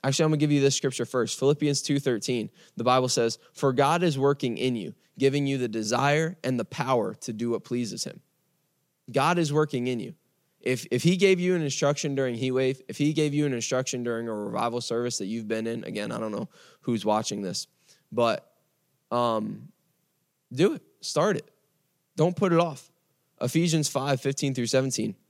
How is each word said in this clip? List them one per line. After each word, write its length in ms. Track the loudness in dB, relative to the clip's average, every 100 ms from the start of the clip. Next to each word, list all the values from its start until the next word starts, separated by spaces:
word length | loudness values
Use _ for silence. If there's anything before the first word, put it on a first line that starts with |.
actually, 220 | -2 2 2
I'm 60 |
gonna 60 | 4
give 140 | 4
you 100 | 4
this 140 | 4 2
scripture 300 | -2 -2 -2
first. 340 | 0 -2 2
Philippians 420 | 2 2 2 0
two 180 | 0 -2
thirteen, 500 | 0 -2 -2 -2 -4 _ -20 -4
the 80 |
Bible 260 | 2 4 2
says, 300 | 2 0 -2 _
"For 180 | -2 0
God 320 | 4 4 4
is 160 | 2 2
working 380 | 2 2 -2 0
in 180 | 0 -2
you, 200 | -4 -10 _ 0
giving 300 | 2 2 0
you 100 | 0
the 100 | -2
desire 720 | -2 0 2 2 2 0 -4
and 160 | -4 -2
the 60 | -4
power 500 | -4 0 2 0 -4
to 100 | -10
do 200 | -6 -2
what 120 | -4
pleases 400 | -4 -4 -4 -6
him." 180 | -10 -10 _ _ _ _ _ _ _ _ -6
God 260 | 0 2 2
is 140 | 2
working 340 | 2 0 0 -2
in 120 | -4
you. 160 | -6 -12 _ _ _ _
If, 260 | -4 -4 -2
if 120 | 2
he 140 | 2 4
gave 240 | 4 4
you 140 | 2 0
an 60 |
instruction 540 | -2 0 0 0 -2 -2
during 200 | -2 -2
Heat 160 | 0
Wave, 300 | 2 0 -2 -8
if 100 | -2
he 140 | 0
gave 220 | 2 0
you 120 | 0 0
an 80 |
instruction 480 | -2 -2 -2 -2 -4
during 280 | -4 -4 -4
a 40 |
revival 460 | -6 -4 -2 -2 -2
service 380 | -4 -2 -2 -4
that 80 | -4
you've 220 | -6 -4
been 200 | -4 -2
in, 160 | -6
again, 260 | -6 -6 -6
I 60 | -6
don't 120 | -6
know 160 | -6 -8 -12 -20 _
who's 200 | -4 -2
watching 380 | 2 0 0 -4
this, 260 | -6 -6 -10 _ _ -20 _
but, 360 | 0 2 0 _ _ _ _ _ _ _
um, 560 | 0 2 0 -2 -8 -14 _ _ _ _ _ _ _ _
do 180 | 0 2
it. 100 | 2 _ _
Start 340 | -6 0 0 0
it. 160 | -4 _ _ _ _ _ _ 0
Don't 180 | 2
put 200 | 4 2
it 60 | 4
off. 300 | 2 -4 -18 _ _ _ _ _
Ephesians 480 | 0 2 2 2 2
five 320 | -2 0 0
fifteen 320 | -2 -2 -2
through 140 | -2 0
seventeen. 480 | 2 2 -2 -4 -6 _